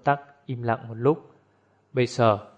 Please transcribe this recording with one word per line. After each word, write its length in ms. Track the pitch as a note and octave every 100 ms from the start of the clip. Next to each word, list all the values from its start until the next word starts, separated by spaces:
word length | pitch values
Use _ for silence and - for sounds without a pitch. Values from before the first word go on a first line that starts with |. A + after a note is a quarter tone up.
Tắc 160 | C#3+ C#3+ - _ -
im 160 | B2
lặng 260 | A#2 A#2 A#2
một 60 |
lúc. 360 | A2+ B2+ E3 - _ _ _ _ _ _
Bây 140 | C#3 B2
giờ, 320 | - A2+ G#2 -